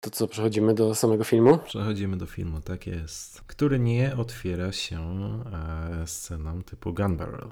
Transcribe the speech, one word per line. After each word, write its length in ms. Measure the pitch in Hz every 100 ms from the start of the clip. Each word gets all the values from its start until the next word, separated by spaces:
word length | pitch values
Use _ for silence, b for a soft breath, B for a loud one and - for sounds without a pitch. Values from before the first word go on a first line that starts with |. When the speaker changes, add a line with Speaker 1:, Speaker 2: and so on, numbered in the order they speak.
Speaker 1:
To 80 | 107
co, 180 | - 113
przechodzimy 460 | - 110 104 107
do 220 | 110 110 110
samego 280 | 117 107
filmu? 340 | 110 113 120 160
Speaker 2:
Przechodzimy 600 | - 104 104 101 98 92
do 80 | 85
filmu, 360 | - 90 78
tak 260 | - 90 -
jest. 540 | 87 78 - - -
Który 380 | - - 147 131
nie 360 | 120 117 135 127
otwiera 540 | 110 - 92 87 90
się, 280 | 98 - 80 82 92 101 110 120 85 80 80 82 85
e, 60 | 80
sceną 560 | - - 82 76 87
typu 300 | - - 107
Gun 240 | 87 101 82
Barrel. 320 | - - -